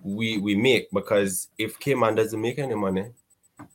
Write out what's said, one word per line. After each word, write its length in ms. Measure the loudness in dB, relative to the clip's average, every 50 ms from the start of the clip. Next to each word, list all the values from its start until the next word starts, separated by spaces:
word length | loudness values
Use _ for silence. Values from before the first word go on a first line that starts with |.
| -10
we, 340 | -8 -6 -4 -2 -2 -2 -2
we 180 | 0 0 2
make, 340 | 4 4 4 4 4 2 0
because 560 | -4 -4 -2 2 2 2 2 2 -2 -6 -8 -10 _ -8
if 220 | -6 -6 -6 -6
Cayman 360 | -2 0 2 2 2 2 4
doesn't 240 | 2 0 0 0 -4
make 200 | -4 -4 -4 -4
any 160 | -4 -4 -4
money, 360 | -2 -2 -2 -2 -2 -4 -6 -10 _ _ _ _ _ _ _ _ -20 -20 -20 _